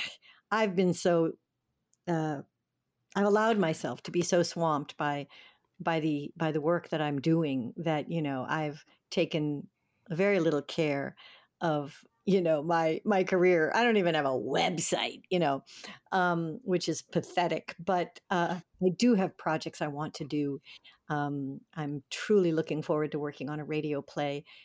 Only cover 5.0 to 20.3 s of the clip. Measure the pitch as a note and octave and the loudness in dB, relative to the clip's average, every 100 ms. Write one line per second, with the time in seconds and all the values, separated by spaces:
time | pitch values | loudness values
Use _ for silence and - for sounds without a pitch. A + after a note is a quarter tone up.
5 | D3 C#3+ C#3+ - - _ _ - E3+ E3 | -4 -4 -6 -16 -20 _ _ -6 -2 0
6 | D#3 D3 C#3+ - D#3+ D3+ D3 F3 - D#3 | 0 -2 -4 -4 -2 0 2 0 0 -2
7 | D3+ C#3+ E3 E3 D#3 C3 A2 - D#3+ D3+ | -2 0 2 2 2 -2 -4 -6 -2 -2
8 | - E3 D3 C3+ B2 D#3 D3+ D3+ - _ | -2 -4 -4 -4 -4 -4 -4 -8 -16 _
9 | - - E3+ D#3+ D3+ C#3+ - _ _ _ | -6 -2 0 0 -2 -4 -8 _ _ _
10 | - D#3+ G3 G3 D#3+ D3 C#3 - D#3 C#3 | -6 0 2 2 2 0 -2 -2 0 0
11 | C3+ - - - _ - E3+ D3+ C#3 - | -4 -10 -20 -20 _ -4 -2 -2 -4 -12
12 | - _ - F#3+ E3 D#3 D#3+ E3+ D#3+ D#3+ | -20 _ 2 2 4 2 2 2 2 0
13 | G#3+ G3 F#3 F#3+ F3+ F3 D#3 - A#3+ G#3+ | 2 2 2 4 6 6 4 2 4 4
14 | F3 D#3 C#3 C3 B2+ D#3+ F#3 E3 - D#3 | 2 2 0 0 0 0 0 0 0 0
15 | A#2 - - F3+ D#3 C3+ - - - - | -2 -8 -4 0 2 0 -6 -20 -20 -20
16 | _ F#3+ F3+ E3+ E3 D#3 - F3+ - D#3 | _ 0 2 2 -2 -4 -2 0 0 -4
17 | - F3 - - F3 D#3+ - - E3+ F3+ | -4 -4 -2 0 0 0 -6 -8 -2 0
18 | F3 - - F#3 E3+ F3 - - F#3 E3+ | -2 -8 -2 0 0 -2 -10 -2 0 4
19 | A#3+ G#3+ F#3 - E3+ D#3 D#3+ - D3+ C#3+ | 4 4 2 -2 -4 -2 -4 -6 -6 -4
20 | D3+ - D3 | -8 -8 -6